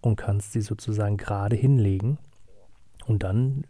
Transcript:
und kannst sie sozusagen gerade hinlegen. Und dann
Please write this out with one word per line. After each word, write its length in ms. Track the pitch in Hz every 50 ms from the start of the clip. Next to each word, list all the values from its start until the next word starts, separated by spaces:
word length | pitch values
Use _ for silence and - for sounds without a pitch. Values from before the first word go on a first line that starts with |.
und 160 | - 117 110 -
kannst 340 | - - 101 101 101 -
sie 100 | - 113
sozusagen 540 | 104 101 107 107 - - 107 104 107 101 104
gerade 400 | 101 - - 104 98 98 104 120
hinlegen. 640 | 104 - 135 143 127 107 101 98 95 98 113 147 147 - - - - - - - - - - - - - - - - -
Und 180 | - 113 101 95
dann 420 | 92 95 110 127 131 135 139 151 -